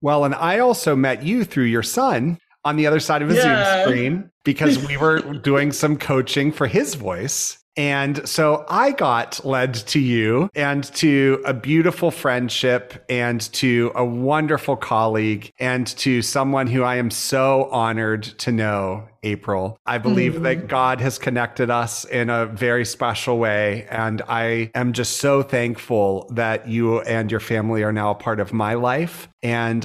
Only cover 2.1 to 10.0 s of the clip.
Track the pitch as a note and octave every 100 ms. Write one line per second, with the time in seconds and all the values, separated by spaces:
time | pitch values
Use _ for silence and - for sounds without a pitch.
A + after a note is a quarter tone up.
2.1 | C3 C#3+ E3+ _ _ D3 D3+ D3+ D#3 D3
3.1 | D3+ D3 A3+ B3 A3 G3 F#3+ G3 B2 B2+
4.1 | F3 G3+ _ - C#3 D3+ C3+ C#3+ C#3+ D#3+
5.1 | D#3+ C#3 C#3+ C#3 C#3 D3 C3 D3+ D3 -
6.1 | C3+ B2+ C#3+ C#3+ D3+ C3+ F#3 C#4+ D#3 G2
7.1 | F2 B2+ - - - _ - C#3+ C#3 C#3
8.1 | C#3+ - - D#3 D3+ - F3+ C#4 C#4 D3+
9.1 | A#2 A#2 - C3+ C3 C3 A2+ - D#3